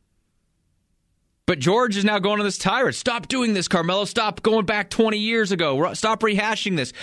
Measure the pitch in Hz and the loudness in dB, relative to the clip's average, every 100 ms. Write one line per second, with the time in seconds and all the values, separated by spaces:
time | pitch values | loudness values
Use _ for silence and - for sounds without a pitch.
0 | _ _ _ _ _ _ _ _ _ _ | _ _ _ _ _ _ _ _ _ _
1 | _ _ _ _ - 170 135 220 247 196 | _ _ _ _ -2 0 2 2 2 0
2 | 202 202 196 208 202 - 190 233 233 123 | 0 2 0 0 -2 -2 -2 0 0 -2
3 | - 233 - 262 240 202 170 180 165 196 | -2 -4 -4 -2 0 0 0 0 2 0
4 | 202 233 214 202 226 220 196 208 196 - | 0 -2 -2 0 2 2 2 -2 -2 2
5 | 220 214 214 233 202 185 160 135 170 - | 2 2 0 0 0 0 0 0 0 0
6 | 220 220 226 202 214 214 208 180 165 - | -2 0 0 0 0 -2 -2 -2 -4 -8